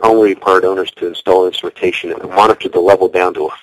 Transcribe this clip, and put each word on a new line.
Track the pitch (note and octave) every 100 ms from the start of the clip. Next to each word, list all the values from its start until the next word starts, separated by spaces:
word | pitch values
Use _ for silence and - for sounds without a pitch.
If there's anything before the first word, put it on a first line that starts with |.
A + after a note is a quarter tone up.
only | A2 A2+ G#2+
required | F#2+ G2 F#2+
owners | F#2 F#2+ F2
to | - F2
install | E2 - F#2 F#2
instrumentation | F2 F2 - F#2 - E2+
that | E2 -
monitored | F#2 G#2+ A2 -
the | F2+
level | F2 F#2+ F#2
down | F#2 F2+
to | E2+ D#2
a | -